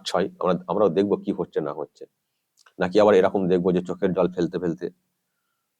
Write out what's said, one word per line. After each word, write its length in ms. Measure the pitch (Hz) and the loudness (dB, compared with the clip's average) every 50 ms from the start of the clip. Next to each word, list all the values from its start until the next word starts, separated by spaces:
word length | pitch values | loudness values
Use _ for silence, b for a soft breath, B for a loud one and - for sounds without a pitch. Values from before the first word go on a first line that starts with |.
| - | -4
ছয়, 260 | - - 90 - - - - | -4 -2 -2 -2 -2 -4 -4
আমরা, 180 | - 90 92 87 - | -2 -2 -2 -2 -4
আমরাও 220 | - 87 101 107 95 | -6 -2 0 0 2
দেখবো 280 | 80 95 104 101 92 | 2 0 0 0 -2
কি 160 | - - 104 | -2 -2 -6
হচ্ছে 280 | 90 87 85 - _ 92 | -6 -6 -6 -6 _ -6
না 120 | 80 71 | -6 -6
হচ্ছে, 340 | 73 78 73 - _ _ - - _ _ _ _ _ _ _ _ _ _ _ _ _ - | -8 -10 -12 -12 _ _ -20 -20 _ _ _ _ _ _ _ _ _ _ _ _ _ -6
নাকি 220 | 90 92 92 107 | -6 0 4 4
আবার 140 | 104 104 104 | 6 6 6
এরকম 340 | 92 92 95 98 101 95 90 | 6 4 4 0 0 0 2
দেখবো 240 | 92 90 87 95 | 0 2 2 2
যে 100 | 90 90 | 0 0
চোখের 300 | 90 90 90 - 101 95 | -2 -4 -6 -4 -2 -2
জল 200 | 87 - 90 90 | 0 0 0 0
ফেলতে 260 | 90 92 85 82 87 85 | 0 -2 -4 -4 -4 -4
ফেলতে 320 | 90 85 80 - 87 - - _ _ _ _ _ _ _ _ _ _ _ _ _ _ _ _ | -4 -4 -6 -6 -8 -12 -12 _ _ _ _ _ _ _ _ _ _ _ _ _ _ _ _